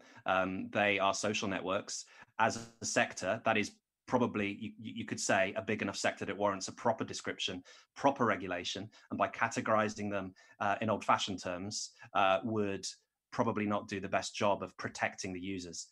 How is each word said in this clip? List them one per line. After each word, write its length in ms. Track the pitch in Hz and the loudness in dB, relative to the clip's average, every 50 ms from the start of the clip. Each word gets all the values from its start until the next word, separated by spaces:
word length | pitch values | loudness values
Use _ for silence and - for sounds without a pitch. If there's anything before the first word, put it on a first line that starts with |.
| - - - - - | -16 -20 -20 -6 0
Um, 440 | - 95 95 92 95 95 92 - - | 2 2 2 2 2 -2 -4 -4 -2
they 280 | - 110 104 104 101 98 | 2 4 4 6 6 4
are 140 | 95 98 98 | 4 2 2
social 360 | - - 104 107 - - 101 | 2 0 0 0 0 0 -2
networks. 560 | 95 85 - 90 95 104 - - - - - - - - - - _ - | -2 -2 0 0 -2 -2 -2 -4 -8 -10 -10 -12 -18 -20 -20 -10 _ 2
As 300 | 110 117 113 117 117 - - _ | 2 2 2 0 -6 -12 -12 _
a 40 | 104 | -8
sector, 560 | - - 123 117 - - - - 92 107 113 - | 0 2 2 2 2 0 -2 -2 0 0 2 2
that 140 | 113 110 107 | 2 4 4
is 140 | 98 - - _ _ _ _ _ _ - | 2 0 -4 _ _ _ _ _ _ 0
probably, 500 | 131 120 117 107 107 104 101 101 101 - | 2 4 4 2 2 0 -2 -2 -2 -6
you, 100 | 113 110 - - | -8 -10 -10 -12
you 260 | 113 110 - 123 131 | -12 -10 -10 -8 -8
could 140 | - 120 113 | -6 -6 -2
say, 340 | - - 113 98 95 98 101 - | 0 2 4 4 4 2 0 -2
a 40 | |
big 200 | 110 113 107 107 | -2 -2 -2 0
enough 160 | 107 98 95 - | 0 -2 -2 0
sector 260 | - 104 - - 107 | 0 0 0 -2 -4
that 140 | 101 90 - | -6 -2 0
warrants 320 | 101 101 95 95 - - | 0 0 0 0 -4 -8
a 20 | |
proper 320 | - - - 120 110 - - | -8 -2 0 0 0 0 -2
description, 580 | - - - - 101 90 - - - 92 92 - - - - - _ _ | -6 -6 -6 -6 -6 -6 -4 -4 -4 -4 -6 -10 -14 -20 -20 -20 _ _
proper 300 | - - 139 135 - 123 | 2 2 2 4 4 4
regulation, 640 | 110 98 90 95 92 90 87 90 - - 98 104 110 - - - _ | 2 2 2 0 -2 -4 -4 -4 -4 -6 -8 -8 -10 -14 -20 -12 _
and 80 | - 104 | -2 0
by 100 | 101 - | 0 0
categorizing 840 | - - 113 113 - 127 - 117 110 107 107 107 107 107 104 104 | 2 0 -2 0 0 -2 0 2 4 4 4 2 0 -4 -4 -4
them, 240 | 101 98 95 92 92 - - - - - | -4 -4 -4 -6 -10 -14 -20 -20 -8 -2
uh, 140 | 107 101 98 - | 0 0 0 2
in 100 | 113 110 | 2 0
old-fashioned 520 | 104 98 - - 120 110 - - 95 87 | 0 2 2 2 2 2 2 -2 -4 -4
terms, 480 | - 92 87 87 95 104 107 - - - - - - - - | -4 -6 -6 -4 -6 -6 -6 -6 -8 -10 -12 -18 -18 -4 0
uh, 260 | 98 101 95 95 95 - | 4 4 6 4 4 2
would 420 | 113 110 107 104 101 98 95 95 - - - _ _ _ _ _ _ | 0 0 0 0 -2 -2 -4 -6 -10 -10 -12 _ _ _ _ _ _
probably 340 | - - 120 113 104 107 104 | -2 0 0 2 2 0 0
not 240 | 104 104 101 - - | 0 0 -2 -4 -4
do 100 | 104 98 | -6 -6
the 80 | 92 95 | -2 0
best 260 | 101 95 92 - - | 0 0 0 -2 -2
job 300 | - 110 101 98 95 - | 0 2 2 2 2 -2
of 140 | - - - | -6 -8 -8
protecting 560 | - 104 - - 113 107 - - - 95 92 | -10 -8 -4 -2 -2 -2 -2 -4 -8 -8 -6
the 60 | 90 | -6
users, 480 | 90 95 98 92 87 87 82 - - - | -6 -6 -6 -6 -8 -10 -12 -12 -14 -14